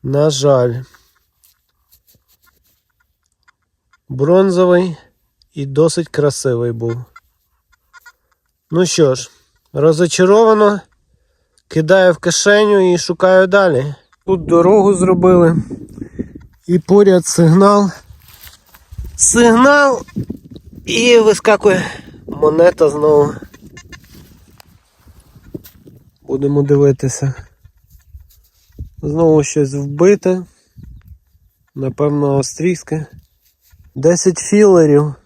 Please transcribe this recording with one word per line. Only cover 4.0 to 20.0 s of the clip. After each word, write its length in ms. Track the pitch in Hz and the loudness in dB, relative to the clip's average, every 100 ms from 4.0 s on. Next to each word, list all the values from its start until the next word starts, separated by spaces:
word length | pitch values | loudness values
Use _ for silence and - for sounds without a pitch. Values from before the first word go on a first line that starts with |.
| _ | _
Бронзовий, 880 | 127 143 180 196 175 180 180 185 156 _ _ _ _ _ | -6 0 2 2 0 2 2 0 -8 _ _ _ _ _
і 120 | - 139 | -14 -8
досить 420 | 135 160 - 160 | -2 -2 -2 -8
красивий 640 | - 143 - 135 120 120 | -4 -4 -2 -6 -4 -6
був. 340 | 113 113 117 123 _ _ _ _ _ _ _ _ _ _ _ _ _ _ _ _ | -6 -8 -8 -14 _ _ _ _ _ _ _ _ _ _ _ _ _ _ _ _
Ну 140 | 160 180 | -2 -2
що 300 | - 147 131 | 0 0 0
ж, 160 | - _ _ _ _ | -8 _ _ _ _
розочаровано, 1080 | 143 151 156 175 - 185 208 226 214 208 202 - _ _ _ _ _ _ _ _ | -2 0 0 -2 0 2 4 4 2 0 -2 -10 _ _ _ _ _ _ _ _
кидаю 460 | 156 160 190 185 | -6 0 2 2
в 40 | 165 | 0
кишеню 760 | 175 165 202 208 214 202 185 | -4 -2 0 2 2 2 0
і 40 | 175 | -2
шукаю 500 | - 170 185 185 190 | -4 -2 2 2 2
далі. 480 | 202 190 131 143 139 _ _ - | 2 2 -2 -4 -12 _ _ -6
Тут 200 | 190 160 | -6 0
дорогу 480 | 170 170 214 196 | 2 4 2 2
зробили. 600 | 185 185 185 180 180 165 165 - - - - - - - - - _ - | 0 0 2 2 4 2 0 -6 -14 -18 -20 -20 -16 -16 -16 -20 _ -4
І 120 | 180 | -4
поряд 460 | - 196 202 180 165 | 2 2 4 2 0
сигнал. 680 | - 165 170 196 202 202 - _ - _ _ - _ _ _ _ - - - | 0 2 4 4 2 0 -6 _ -20 _ _ -20 _ _ _ _ -18 -16 -6
Сигнал! 880 | - 240 233 226 262 285 277 254 | -2 2 2 4 4 4 2 -2